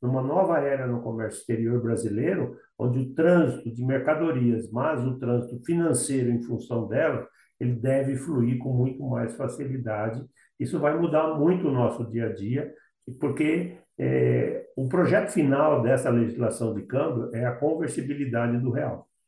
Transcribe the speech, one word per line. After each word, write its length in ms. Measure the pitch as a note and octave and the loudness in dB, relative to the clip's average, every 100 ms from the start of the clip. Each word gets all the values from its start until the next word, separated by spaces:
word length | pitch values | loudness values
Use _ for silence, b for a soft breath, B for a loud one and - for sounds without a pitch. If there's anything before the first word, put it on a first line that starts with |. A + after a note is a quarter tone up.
numa 200 | B2 C3 | -2 0
nova 380 | C3 E3+ F3+ D#3+ | 0 2 2 2
era 260 | C#3 C3+ B2+ | 2 0 -2
no 160 | A#2+ | -4
comércio 380 | A#2 A2+ A2 - | -4 -4 -6 -6
exterior 420 | - A2+ A#2 A#2+ | -4 -2 0 0
brasileiro, 720 | A2+ A2 G#2+ G2+ D#3 F#3 B2+ B B - | 0 0 -2 0 0 0 -2 B B -4
onde 220 | B2 B2+ | 0 0
o 140 | C3 - | -2 2
trânsito 580 | E3 F3 C#3 - A#2 | 4 6 4 0 -8
de 100 | A#2 | -4
mercadorias, 880 | B2+ C3+ C#3 D#3 E3 C3 A#2+ A2+ - | -2 0 0 0 0 2 2 2 -2
mas 320 | A2 D3 C#3+ | -2 -2 0
o 140 | B2+ B2 | -2 -2
trânsito 420 | A#2+ A#2+ - - - | 0 0 -2 -6 -2
financeiro 640 | E3+ E3 C3+ - C3+ A#2+ | 0 2 0 0 0 0
em 140 | A#2+ | 0
função 440 | - A2+ - A#2 G2+ | -2 -6 -4 -4 -2
dela, 400 | A#2+ D#3+ B2 - b b - | 0 0 0 -8 b b -4
ele 140 | B2 | -2
deve 420 | A#2+ C3+ C3+ C3+ B2+ | 0 0 0 0 -2
fluir 440 | - C#3 A#2 A#2+ | -2 0 2 0
com 120 | C3 | 0
muito 320 | B2 C3 C3 | 0 0 -2
mais 320 | C3+ A#2 A2+ - | -4 -4 -4 -4
facilidade. 880 | C3+ - C3 C3 A2 G#2+ A2 A#2 - b b - | -6 -6 -6 -6 -4 -4 -4 -6 -10 b b -8
Isso 200 | A#2+ D#3 | -4 0
vai 160 | D3 D#3+ | 2 2
mudar 380 | E3+ D3+ D#3 D#3 | 2 2 2 2
muito 280 | D#3 F3+ D#3 | 2 4 2
o 40 | |
nosso 360 | B2+ A#2+ - A2+ | 2 2 0 -4
dia 160 | A2+ A2 | -2 -4
a 40 | |
dia, 400 | G2 G2+ C3 - B B _ - - | -4 -2 -2 -4 B B _ -18 -4
porque, 560 | C#3+ - D#3 E3 F3+ - _ - | -2 0 0 0 -2 -10 _ -4
é, 680 | C3 C3 B2+ B2 - - - - | 0 4 4 4 2 -4 -8 -6
o 100 | C3 | 0
projeto 440 | F3+ D3+ G3 - | 2 4 4 2
final 500 | F#3+ C#3 C#3 D3+ C3+ | 2 4 4 4 4
dessa 300 | A#2 C3 C3 | 4 2 4
legislação 640 | A#2+ A2 - A2+ - A2 G#2 | 2 2 0 -2 -2 -2 -4
de 80 | |
câmbio 480 | - C3 D#3+ B2 - | -2 -2 0 -2 -4
é 120 | A#2 B2 | -4 -4
a 100 | A#2 | 0
conversibilidade 1040 | D3 D#3+ D3+ - C3 C#3+ C3+ A#2 A#2+ A#2+ | -2 0 -2 -4 -4 -4 -2 0 0 0
do 100 | B2+ | 0
real. 380 | A#2 - - - _ | -2 -4 -6 -12 _